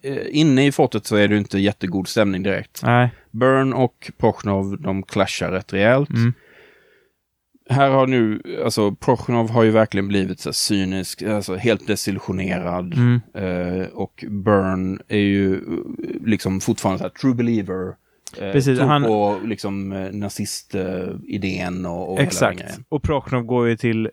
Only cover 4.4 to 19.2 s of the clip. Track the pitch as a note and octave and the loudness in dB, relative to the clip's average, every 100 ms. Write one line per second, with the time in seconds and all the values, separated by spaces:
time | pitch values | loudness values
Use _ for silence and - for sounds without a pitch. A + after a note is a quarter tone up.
4.4 | G#2 G2 G2 G2 F#2+ F#2+ G2 - G2 - | -2 0 0 -4 -4 -4 -4 0 0 0
5.4 | E2+ F#2 - G2 G#2 C3 C#3+ A#2+ A#2 A#2 | -4 -4 -4 2 4 4 2 2 2 0
6.4 | _ _ - _ _ _ _ _ _ _ | _ _ -20 _ _ _ _ _ _ _
7.4 | _ _ _ C3 C#3 C3+ C3 B2+ A2+ G#2+ | _ _ _ 2 4 4 4 4 2 0
8.4 | - - A#2 A2 G#2 G#2 - A#2+ - A#2+ | -6 -4 -2 2 0 2 0 0 2 0
9.4 | A2+ A#2 A2+ A2 A2 G2+ G2 G2+ F#2+ F#2 | 2 4 6 6 4 0 0 0 -2 -4
10.4 | - - - G#2 F#2+ F#2+ F2 - G2 G#2+ | -6 -4 0 0 0 -2 -6 -6 -4 -4
11.4 | G2 F#2+ A#2 A2 - G2+ - F#2+ - F#2 | -4 -2 2 0 0 -4 -2 -6 -4 -4
12.4 | F#2+ F2+ F2+ F2 F3+ D#3+ B2 B2 - - | -2 -4 -4 -4 -4 0 2 2 -2 -8
13.4 | F#2+ F2+ F2 F#2 F#2 - G2 _ - G2+ | -4 -4 -4 -4 -6 -6 -10 _ -8 -4
14.4 | G2 G2+ F#2+ F#2 F#2 F#2+ - G#2+ G2+ G2 | 4 4 4 -2 -4 -6 -4 0 2 2
15.4 | G2 F#2+ - E2 - - - - - G2+ | 2 0 -4 -8 -8 -10 -8 -6 -2 -2
16.4 | - F#2+ A2+ A2+ G#2 F#2 F#2+ - C3+ A#2+ | 0 -2 0 0 0 -2 -6 -2 0 2
17.4 | A#2+ A2+ F#2+ F#2 F#2 - _ _ - - | 0 0 -2 -6 -6 -10 _ _ -18 -10
18.4 | G2 C#3 C3+ B2+ C3+ D3 B2 G#2+ | 0 2 2 2 4 2 2 2